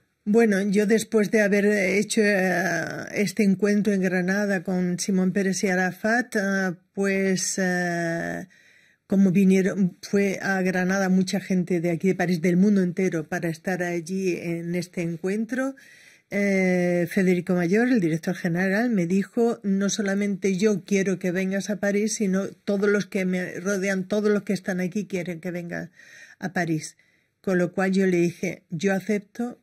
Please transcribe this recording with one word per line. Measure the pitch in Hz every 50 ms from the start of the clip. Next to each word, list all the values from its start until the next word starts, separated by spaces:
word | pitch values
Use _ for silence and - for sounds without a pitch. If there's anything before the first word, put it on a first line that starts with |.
| _ _ _ _ -
Bueno, | 208 208 233 233 220 202 190 196 208
yo | 185 208 208
después | 196 226 214 220 - - 220 208 180
de | - 220
haber | 208 196 202 202 196
hecho, | 208 214 208 190 190 180 202 220 214 - 226 214
eh, | 208 208 185 185 185 175 175 185 180 - 170 - - - - - - -
este | - 208 185 - - 214
encuentro | 196 190 185 - 202 208 208 190 220 202
en | 190 185
Granada | 185 180 185 180 180 190 202 208 202 196 190 180
con | - 185 180 180 180 175 180
Simón | - - 196 185 185 185 180
Pérez | 208 196 190 185 185 -
y | 196
Arafat, | 180 185 185 185 175 - - 214 226 240 240 - -
eh, | 220 196 196 196 190 190 185 165 - _ _ -
pues, | - 196 196 190 196 196 190 185 185 - - -
eh, | - 190 180 180 180 180 175 170 170 170 165 165 170 170 170 170 170 185 - _ _ _ _ _ _ _ _ _ _ _
como | - 202 190 196 190 165
vinieron, | 202 196 - 190 190 180 190 - 190 196 175 - _ -
fue | - - 202 202 196 185 - -
a | 196 196 190
Granada | 185 185 180 185 180 180 190 196 196 185
mucha | 185 190 185 185 - 190
gente | 185 - 196 185 175 - 185 175
de | 165 175 165
aquí | 160 - 190
de | 185
París, | 185 180 170 185 160 151
del | 185 175 180
mundo | 190 214 208 196 185
entero, | 180 165 - 190 185 170 160 151
para | - - 175 165 165
estar | 160 160 - 196 185 180 180
allí | 175 175 175 165 156 190 190 190 185 170
en | - 104 175 170 170 170 170 175
este | 180 170 180 - -
encuentro, | 170 165 170 160 - 185 196 214 226 220 262 240 269 269 269 - - - - - - - - _ _ -
eh, | 202 202 202 202 196 190 185 185 180 180 175 175 175 175 170 165
Federico | - 208 190 180 185 175 175 - 180
Mayor, | 180 175 170 190 220 240 254
el | 262 226
director | 175 160 160 165 - - 180
general, | - - 180 165 175 190 190 190 208 240 254
me | 233 190 170
dijo, | 165 190 196 185 - - 240 233 233 226 - -
"No | 202 196 196 196 196
solamente | 190 - 214 196 196 202 202 202 202 170 - 196 190 175
yo | 208 214 214 170 -
quiero | - 202 196 190 196 190 180
que | - 185
vengas | 170 185 190 190 190 196 190 -
a | 214 190
París, | - 202 202 208 214 220 214
sino | - 220 190 185 190 196 -
todos | - _ - - 202 196 202 208
los | 202 208 185
que | - - 202 185
me | 185 185 180 180 - - -
rodean, | 175 196 202 196 185 202 196 190 185 185
todos | 208 214 208 214
los | 208 208 208
que | - 196
están | 185 - - 190 180
aquí | 180 180 - 214 196
quieren | - - 180 170 175 175 160
que | - 185 170
venga | 175 175 175 175 165 175 175 _ - - - - - - - - -
a | - 185 -
París". | 185 175 165 160 156 - - - _ _ _ _ _ _ _ _ _ - 202
Con | 185
lo | 180 180 175 180
cual | - 190 190 190
yo | 190 196
le | 185 180 175
dije, | 170 170 165 - - 180 - - _ -
"Yo | 180 156 170 196 196
acepto, | 190 190 - 214 208 202 _ - - 233 247 - -